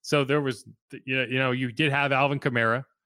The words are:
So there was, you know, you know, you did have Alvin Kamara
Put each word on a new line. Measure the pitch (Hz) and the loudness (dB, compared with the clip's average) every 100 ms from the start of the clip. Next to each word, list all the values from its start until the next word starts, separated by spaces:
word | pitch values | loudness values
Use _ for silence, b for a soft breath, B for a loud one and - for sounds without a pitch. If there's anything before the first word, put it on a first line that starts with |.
So | - 151 | 0 0
there | 135 147 | 2 0
was, | 139 120 - - _ 135 | 0 -6 -10 -20 _ -18
you | - 131 | -6 -4
know, | |
you | 123 131 | -2 0
know, | 131 | 0
you | 127 131 | 0 -4
did | 113 151 | 0 0
have | 139 143 | 2 0
Alvin | 135 143 139 | 2 2 0
Kamara | 143 120 113 117 135 _ | -2 0 2 0 -4 _